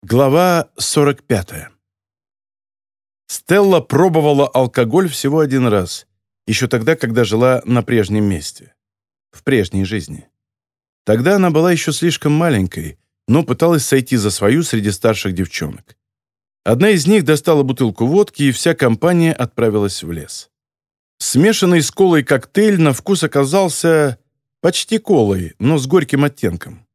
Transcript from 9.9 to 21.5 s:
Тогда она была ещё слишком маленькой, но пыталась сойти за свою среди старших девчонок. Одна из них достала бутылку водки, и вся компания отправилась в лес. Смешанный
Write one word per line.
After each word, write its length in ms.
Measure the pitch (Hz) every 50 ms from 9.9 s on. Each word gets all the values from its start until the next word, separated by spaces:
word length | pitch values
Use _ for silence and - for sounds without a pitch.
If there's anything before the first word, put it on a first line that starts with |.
| 107 107 80 71 76 78 - _ _ _ _ _ _ _ _ _ _ _ _ _ _ _ _
Тогда 300 | - 107 113 123 165 202
она 160 | 202 190 180
была 200 | 156 156 165 180
ещё 200 | 175 160 - -
слишком 400 | 151 - - 170 151 - - 151
маленькой, 640 | 147 151 170 170 147 104 95 87 - - 80 78 71 _ _ _ _ _ _ -
но 160 | 113 151 175
пыталась 420 | - 123 - - 165 170 156 127
сойти 320 | - - 135 127 - - 120
за 140 | 98 104
свою 320 | 101 - 101 101 123 156 170
среди 260 | - - 113 101 104
старших 460 | 98 - - 117 110 104 - 101 92
девчонок. 600 | 85 95 82 - - 82 73 - - _ _ - _ _ _ _ _ _ _ _ _ _ _ _ _ _
Одна 260 | - 113 123 160 214
из 160 | 214 175 139
них 180 | 156 208 214 165
достала 380 | 123 156 143 - - 165 147
бутылку 460 | 139 131 135 123 135 113 101 - 113 123
водки, 340 | 151 196 208 - _ -
и 100 | 143 139
вся 220 | 123 - - 175 165
компания 580 | - - 123 113 101 - 170 180 175 165 165
отправилась 680 | 156 - 127 117 _ - 117 113 104 107 101 101 95 -
в 100 | - 82
лес. 380 | 85 80 76 - - - - _ _ _ _ _ _ _ _ _ _ _ _ _ _ _
Смешанный 640 | - - - 123 156 208